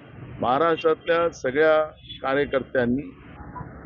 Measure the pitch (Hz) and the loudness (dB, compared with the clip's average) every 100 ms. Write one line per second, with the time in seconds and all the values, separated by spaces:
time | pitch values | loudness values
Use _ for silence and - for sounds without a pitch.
0 | - - - - 110 135 165 160 160 160 | -20 -18 -16 -4 0 2 2 2 2 2
1 | 170 170 170 - 131 135 156 156 156 - | 2 2 0 -2 -2 2 4 4 2 -6
2 | - - 135 139 139 135 117 131 120 131 | -20 -8 -2 0 0 -2 -2 0 0 0
3 | - - - - - - - - | -4 -14 -20 -18 -16 -14 -14 -16